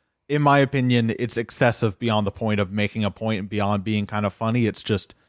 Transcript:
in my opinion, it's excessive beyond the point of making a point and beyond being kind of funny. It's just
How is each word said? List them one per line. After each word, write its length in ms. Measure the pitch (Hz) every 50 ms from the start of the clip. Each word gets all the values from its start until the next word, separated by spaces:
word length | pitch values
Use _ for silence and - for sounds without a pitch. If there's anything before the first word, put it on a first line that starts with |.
| _ _ _ _ _ -
in 140 | 143 147 147
my 160 | 143 139 143
opinion, 560 | 139 127 - 139 127 123 123 120 117 113 110 -
it's 200 | 120 117 - 117
excessive 600 | 117 - - - 135 120 113 - - 110 95 -
beyond 300 | 120 117 110 107 104 98
the 40 |
point 280 | - - 117 110 107 101
of 120 | 101 92
making 320 | 98 107 104 104 - 110 107
a 60 | 101
point 300 | 90 - 113 110 110 98
and 100 | 98 101
beyond 340 | 107 104 101 101 104 101 95
being 220 | 110 110 107 101
kind 220 | - 104 104 104 101
of 60 | -
funny. 340 | - 113 113 113 123 117 107
It's 160 | 95 - -
just 320 | - 110 98 - - - _ _